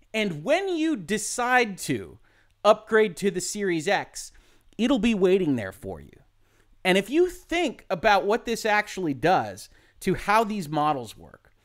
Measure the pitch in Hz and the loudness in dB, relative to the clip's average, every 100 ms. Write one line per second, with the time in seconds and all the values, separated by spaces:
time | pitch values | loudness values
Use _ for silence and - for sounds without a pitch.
0 | _ 220 208 147 180 339 392 330 320 262 | _ -4 -4 -4 0 0 0 -2 -2 -4
1 | 156 214 - - 240 254 233 180 - 120 | -4 -4 -4 -4 0 0 0 -6 -6 -6
2 | 80 60 _ _ _ _ 202 214 - 220 | -6 -18 _ _ _ _ 4 4 2 2
3 | 214 156 196 175 - 208 196 165 151 180 | 2 0 -2 -2 -6 -4 -2 -2 0 -2
4 | 131 - - - _ _ _ - 247 262 | -4 -14 -16 -20 _ _ _ -2 2 2
5 | 233 208 185 190 160 123 95 - 95 80 | 2 4 4 4 2 0 -4 -10 -12 -12
6 | 71 - _ _ _ _ _ _ 185 190 | -16 -20 _ _ _ _ _ _ 2 2
7 | 196 311 359 - - 339 302 - _ 185 | 2 2 2 -2 -6 -2 -2 -6 _ 0
8 | 220 196 202 233 240 226 220 208 208 - | 4 4 2 -2 -2 -4 0 0 -2 -6
9 | 170 131 156 170 107 95 - _ _ _ | -4 0 2 2 0 -10 -18 _ _ _
10 | 190 175 196 214 214 214 151 151 151 139 | -4 -2 2 2 2 -4 -4 0 0 -2
11 | 113 - 80 - _ _ | -6 -16 -20 -20 _ _